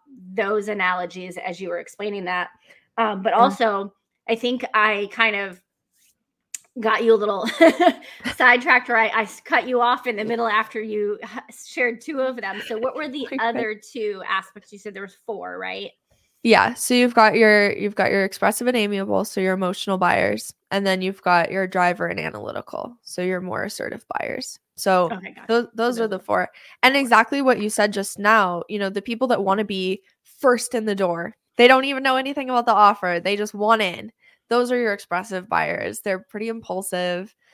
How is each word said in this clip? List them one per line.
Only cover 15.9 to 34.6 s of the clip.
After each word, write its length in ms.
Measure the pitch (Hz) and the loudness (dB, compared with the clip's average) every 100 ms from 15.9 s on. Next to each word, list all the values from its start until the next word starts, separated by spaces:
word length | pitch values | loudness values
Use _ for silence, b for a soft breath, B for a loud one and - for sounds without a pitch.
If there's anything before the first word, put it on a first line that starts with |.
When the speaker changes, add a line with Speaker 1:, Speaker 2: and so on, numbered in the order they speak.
| _ _ _ _ _ | _ _ _ _ _
Speaker 2:
Yeah. 300 | 233 196 220 | 4 6 6
So 200 | 247 - | 0 0
you've 180 | 247 247 | 4 4
got 200 | 233 214 | 6 4
your, 380 | 202 214 208 202 - | 6 6 6 4 0
you've 200 | 202 208 | -6 -2
got 140 | 190 | 0
your 140 | 196 | 0
expressive 420 | 196 - 196 - 247 | -2 0 -2 0 -2
and 100 | 247 | 0
amiable, 480 | 208 196 202 190 208 | -2 -2 -2 -2 -2
so 140 | 202 | -2
your 120 | 190 | -2
emotional 460 | 190 180 202 - 190 | 0 -2 -4 -4 0
buyers, 560 | 180 - - 220 - - - | 2 2 0 -2 -8 -18 -6
and 160 | 202 196 | -2 0
then 160 | 185 | 0
you've 180 | 185 196 | -2 -4
got 280 | 180 175 165 | 2 2 2
your 160 | 190 185 | -4 -2
driver 400 | 185 180 170 170 | 0 0 0 -4
and 120 | 175 | -4
analytical, 800 | 160 104 107 - - 50 240 240 | -8 -8 -10 -10 -10 -12 -12 -14
so 180 | - - | -14 -6
your 200 | 180 180 | -4 -4
more 220 | 180 - | -6 -6
assertive 420 | 214 - - - - - | -8 -8 -10 -10 -10 -8
buyers. 400 | - - - - _ - | -6 -8 -10 -16 _ -6
So 340 | 196 185 170 | 0 2 2
Speaker 1:
Okay, 200 | 190 185 | -4 -12
gotcha. 140 | - - | -16 -2
Speaker 2:
tho-, 140 | 233 | -2
Speaker 1:
So 60 | 233 | -2
Speaker 2:
those 240 | 226 240 233 | -2 -2 -2
are 20 | |
Speaker 1:
those 60 | 220 | -4
Speaker 2:
the 60 | 190 | -6
Speaker 1:
are 80 | |
Speaker 2:
four. 240 | - 190 - B B B | -2 -2 -2 B B B
And 120 | 254 | 2
Speaker 1:
four. 60 | 277 | 4
Speaker 2:
exactly 420 | 254 240 269 285 | 6 6 6 2
what 180 | 262 208 | 2 2
you 80 | 208 | 0
said 240 | - 208 | 0 0
just 260 | 196 202 - | 0 -6 -2
now, 440 | 208 220 185 175 - | 4 4 4 -2 -6
you 100 | 208 | -4
know, 100 | 196 | -4
the 140 | 196 | -4
people 240 | 240 226 254 | -6 -4 0
that 160 | 233 | 0
wanna 200 | 196 202 | 2 0
be 380 | 208 190 185 196 b b | 0 -2 -2 -4 b b
first 520 | _ - 269 233 - | _ 0 2 2 0
in 120 | 233 214 | -4 -2
the 80 | |
door, 420 | 196 180 170 175 - _ - | 0 0 -2 -6 -12 _ 4
they 120 | 247 | 6
don't 160 | 262 | 8
even 180 | 269 269 | 4 -2
know 140 | 269 262 | 0 0
anything 320 | 269 285 254 | -2 -6 -2
about 160 | 247 | 0
the 80 | 240 | 2
offer. 480 | 208 202 208 180 175 | 6 6 6 -2 -2
They 140 | 185 202 | -2 -2
just 160 | 214 | -4
want 300 | 202 208 220 | -2 2 2
in. 280 | 190 - 220 b b b - | 2 -4 -14 b b b -2
Those 240 | 240 | 0